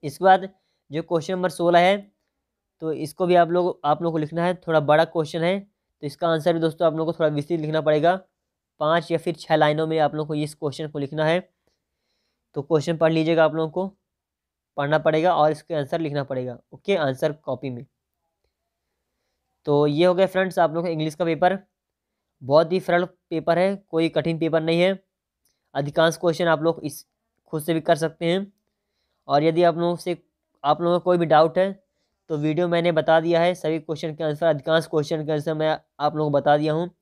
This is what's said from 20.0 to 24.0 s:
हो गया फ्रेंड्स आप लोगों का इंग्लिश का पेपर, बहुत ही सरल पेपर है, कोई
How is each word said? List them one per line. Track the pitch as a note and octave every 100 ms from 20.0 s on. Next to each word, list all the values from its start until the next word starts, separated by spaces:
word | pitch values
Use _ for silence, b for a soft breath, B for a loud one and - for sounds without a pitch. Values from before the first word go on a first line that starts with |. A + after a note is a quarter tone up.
| F3+
हो |
गया | F3+ F#3+
फ्रेंड्स | F#3 F#3+ F3+
आप | E3
लोगों | D#3+
का | F3
इंग्लिश | E3 D#3
का | D#3
पेपर, | E3+ D#3 F3+ F#3+ _ _ _ _ _ _ _ _
बहुत | B2+ D3 E3
ही | F#3
सरल | - F3
पेपर | F3+ _ _ E3 D3+ E3+
है, | F#3+ G3
कोई | _ D#3+